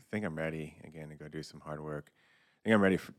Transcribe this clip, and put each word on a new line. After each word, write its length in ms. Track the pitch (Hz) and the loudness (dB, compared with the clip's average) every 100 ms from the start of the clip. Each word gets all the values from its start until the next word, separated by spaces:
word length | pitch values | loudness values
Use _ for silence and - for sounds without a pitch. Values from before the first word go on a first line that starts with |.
| _ | _
think 140 | 107 104 | -4 -4
I'm 100 | 78 | -2
ready 400 | 80 80 76 78 | -4 -4 -8 -12
again 240 | 78 78 76 | -16 -14 -12
to 60 | 76 | -12
go 120 | 76 | -10
do 140 | 78 | -10
some 180 | 73 78 | -10 -14
hard 200 | 78 76 | -10 -8
work. 300 | 76 76 - | -6 -8 -10
I 520 | _ _ _ _ _ | _ _ _ _ _
think 100 | 107 110 | 4 6
I'm 60 | |
ready 140 | 98 90 | 8 4
f-, 160 | - | 0